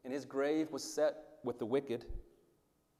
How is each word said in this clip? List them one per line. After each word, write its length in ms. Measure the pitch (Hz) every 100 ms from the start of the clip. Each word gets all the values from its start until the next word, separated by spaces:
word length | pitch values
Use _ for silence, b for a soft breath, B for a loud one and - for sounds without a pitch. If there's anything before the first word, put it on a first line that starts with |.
and 100 | 131
his 120 | 139
grave 460 | 127 135 143 156 156
was 120 | 135
set 560 | - - 151 - - -
with 160 | 120 120
the 60 |
wicked." 400 | 113 135 139 117 - - - _ _ _ _ _ _